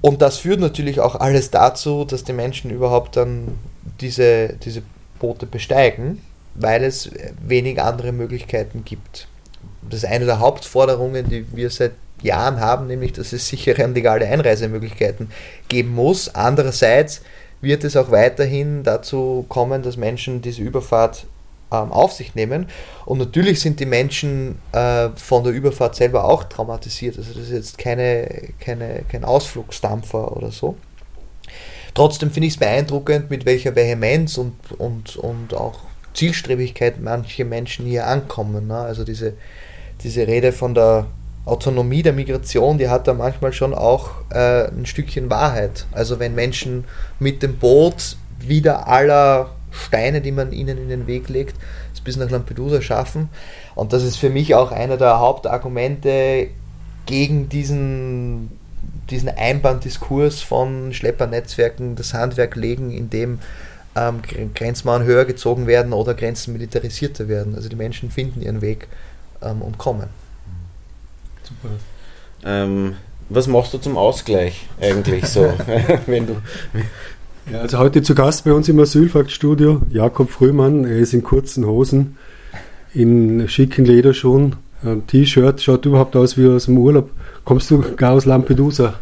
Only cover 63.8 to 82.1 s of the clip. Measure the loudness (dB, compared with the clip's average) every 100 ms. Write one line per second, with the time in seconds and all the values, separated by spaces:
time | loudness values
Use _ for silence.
63.8 | -8 -2 -2 -4 -8 -8 -8 -4 -4 -2
64.8 | 0 2 4 4 4 0 -2 0 4 2
65.8 | 2 -2 -2 -2 -4 -6 -8 -10 -6 -6
66.8 | -6 -6 -8 -6 -4 -4 -4 -6 -8 -8
67.8 | -8 -8 -8 -6 -6 -6 -6 -4 -2 -4
68.8 | -8 -14 -14 -18 -18 -12 -8 -6 -8 -6
69.8 | -4 -4 -8 -14 -18 -18 -16 -14 -14 -18
70.8 | -20 -20 -20 -20 -18 -16 -16 -14 -10 -10
71.8 | -10 -14 -16 -18 -20 -12 -4 -2 0 0
72.8 | -2 -6 -14 -16 0 0 4 2 2 -6
73.8 | -4 2 2 2 0 0 0 -4 -12 -2
74.8 | 0 2 0 0 0 4 4 2 0 0
75.8 | 2 2 2 0 0 -6 -8 -10 -6 -4
76.8 | -6 -10 -16 -16 -16 -16 -10 -6 -2 4
77.8 | 6 6 6 4 4 2 4 4 6 6
78.8 | 8 6 6 4 0 0 2 4 4 4
79.8 | 2 4 2 2 0 4 4 6 4 4
80.8 | 2 2 4 2 4 2 2 -2 2 2
81.8 | 4 4 2